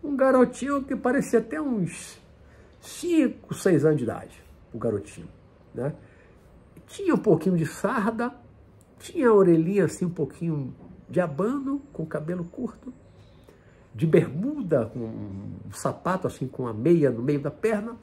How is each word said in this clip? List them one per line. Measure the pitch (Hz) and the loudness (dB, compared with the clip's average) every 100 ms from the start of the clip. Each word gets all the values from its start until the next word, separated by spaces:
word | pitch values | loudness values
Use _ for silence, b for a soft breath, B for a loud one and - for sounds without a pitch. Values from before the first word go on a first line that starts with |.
um | 294 277 | -4 2
garotinho | 262 254 240 - 262 285 | 4 6 4 0 -4 -4
que | 269 240 | -4 -2
parecia | 247 269 - 233 | 0 0 2 0
ter | 233 311 | 0 -6
uns | 302 226 170 - - - - - b b b b | -4 -2 -2 -6 -16 -20 -20 -20 b b b b
cinco, | - - 349 330 254 - - | -18 -10 0 4 2 0 -12
seis | - 202 160 147 | -2 4 4 4
anos | 151 | 2
de | |
idade, | 117 - - - - - - | -2 -6 -12 -20 -20 -20 -16
o | 117 | -6
garotinho, | 117 101 - - 82 - - _ - 110 | -2 -2 -6 -16 -18 -20 -20 _ -16 -8
né? | 131 - b b b b b b _ - - | -6 -8 b b b b b b _ -20 -20
Tinha | - 392 | -6 0
um | 254 | 2
pouquinho | 214 180 - 175 | 4 4 4 0
de | 151 | -2
sarda, | - 190 247 202 226 240 - - - - _ _ - | -2 -2 0 -2 -2 -6 -8 -20 -20 -20 _ _ -20
tinha | - 349 254 | -12 0 6
a | |
orelhinha | 208 185 165 160 202 156 | 6 8 6 4 2 0
assim | - 180 | 0 -6
um | |
pouquinho | 170 143 - 170 151 127 - - - - | -2 -6 -4 -4 -4 -6 -10 -20 -20 -4
de | 123 | -2
abano, | 175 143 208 277 269 277 - | -2 -2 -2 -2 -4 -6 -8
com | - 160 | -10 -8
cabelo | 151 151 180 175 | -6 -6 -6 -8
curto, | - 247 - 254 - - - - - b b b b b | -8 -10 -10 -18 -18 -20 -20 -20 -20 b b b b b
de | 107 160 | -4 4
bermuda, | 170 - 139 233 302 190 147 110 | 4 4 -2 -6 -4 -2 0 0
com | 127 | -6
um | 113 110 104 98 104 98 - | -10 -10 -12 -12 -12 -14 -14
sapato | - 135 - 165 185 - | -8 -6 -6 -4 -4 -4
assim | - 127 | -6 -10
com | - 120 | -6 -8
a | |
meia | 107 131 170 143 | -2 4 4 4
no | 113 | 0
meio | 127 147 | -2 -2
da | 139 | -4
perna | - 220 214 226 233 | -4 -2 -2 -6 -12